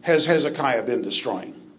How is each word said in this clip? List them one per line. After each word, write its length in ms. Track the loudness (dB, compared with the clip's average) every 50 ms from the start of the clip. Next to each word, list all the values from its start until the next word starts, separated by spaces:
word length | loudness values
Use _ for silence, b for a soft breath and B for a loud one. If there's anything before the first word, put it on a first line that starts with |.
has 260 | 2 4 2 2 4
Hezekiah 560 | 4 2 2 2 0 -2 0 0 0 0 0
been 180 | 0 0 -2 -2
destroying? 540 | -2 -4 -6 -4 -4 -4 -6 -6 -8 -12 -16 -18 -20 -20 -20